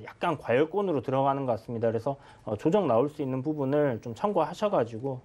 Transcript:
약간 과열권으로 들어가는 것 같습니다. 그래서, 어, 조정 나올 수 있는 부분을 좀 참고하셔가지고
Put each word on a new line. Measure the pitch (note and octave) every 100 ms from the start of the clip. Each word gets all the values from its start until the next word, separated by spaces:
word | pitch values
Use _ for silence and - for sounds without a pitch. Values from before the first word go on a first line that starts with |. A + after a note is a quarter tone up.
| G#2+
약간 | - F3+ D3+
과열권으로 | - A#2+ D#3+ G3 G3 D3
들어가는 | A#2 C3+ C#3 C#3 C3+
것 |
같습니다. | A2 - A#2 A2+
그래서, | A2+ B2 C#3 - -
어, | - -
조정 | D#3 G3+ E3+
나올 | A2+ C#3+
수 | -
있는 | C3+ C3
부분을 | C3 D#3 C3+ D3 D3 A2+
좀 | B2
참고하셔가지고 | A2 G#3 F#3+ D3 F3 G#3 F#3+ A#2 A#2 C3+ B2+